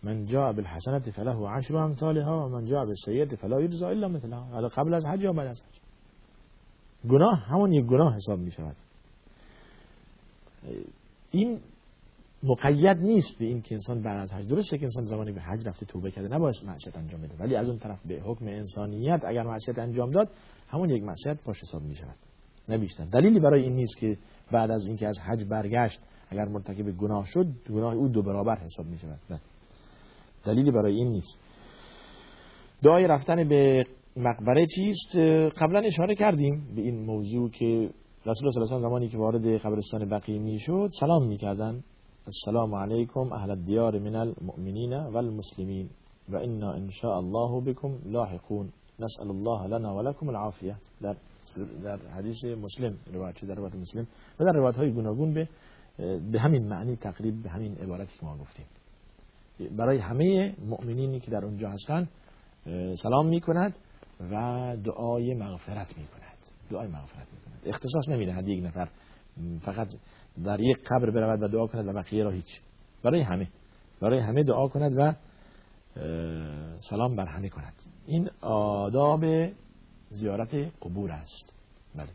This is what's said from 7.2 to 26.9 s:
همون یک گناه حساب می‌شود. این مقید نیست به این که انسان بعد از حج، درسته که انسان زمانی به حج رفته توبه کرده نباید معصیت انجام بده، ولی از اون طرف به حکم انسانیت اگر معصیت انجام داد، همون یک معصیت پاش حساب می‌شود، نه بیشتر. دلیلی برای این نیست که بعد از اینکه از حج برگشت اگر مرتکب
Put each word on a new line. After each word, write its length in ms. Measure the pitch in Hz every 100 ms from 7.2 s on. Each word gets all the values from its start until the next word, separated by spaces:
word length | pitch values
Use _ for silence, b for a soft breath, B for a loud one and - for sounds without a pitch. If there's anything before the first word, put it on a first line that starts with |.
| 190 190
همون 340 | 104 160 202
یک 120 | 160
گناه 300 | 117 127 160
حساب 240 | 107 101 98
می‌شود. 380 | 87 80 78 73 - - - - - b b b b b b b b - - - - - - 57 50 50 _ _ -
این 280 | 175 226 220 - - _ _ - _ - -
مقید 540 | 135 127 139 147 185 185
نیست 400 | 185 220 151 -
به 60 |
این 180 | 113 120
که 120 | 107
انسان 280 | 110 104 120
بعد 140 | 107 101
از 160 | 98
حج، 140 | 98 101
درسته 320 | 151 202 147
که 60 |
انسان 220 | 139 117 113
زمانی 260 | 107 107
به 80 | 98
حج 280 | 82 110 113
رفته 180 | 92 101
توبه 240 | 92 95
کرده 180 | 95 98
نباید 260 | 139 160 117 101
معصیت 300 | 80 80 82
انجام 240 | 80 82
بده، 160 | 78 76
ولی 160 | 107 123
از 120 | 120
اون 100 | 117
طرف 280 | 110 98 -
به 140 | 85
حکم 260 | 95 113 110
انسانیت 720 | 101 104 104 104 104 127 170
اگر 180 | 87 117
معصیت 360 | 117 113 110 117
انجام 320 | 117 120 123
داد، 180 | 160 214 B B B B
همون 220 | 143 180
یک 120 | 123
معصیت 340 | 104 82 139 151
پاش 160 | - 104
حساب 200 | - 82
می‌شود، 340 | 76 71 - - - _ - - -
نه 100 | 110
بیشتر. 260 | 101 -
دلیلی 360 | 78 120 185 220
برای 220 | 151 143
این 120 | 127
نیست 240 | 127 120 -
که 200 | 110 101 b b -
بعد 180 | 117 113
از 160 | 110 98
اینکه 220 | 110 107
از 100 | 98
حج 260 | 87 113
برگشت 560 | 104 107 104 117 120 - b b b
اگر 140 | 98
مرتکب 460 | 104 104 98 98 104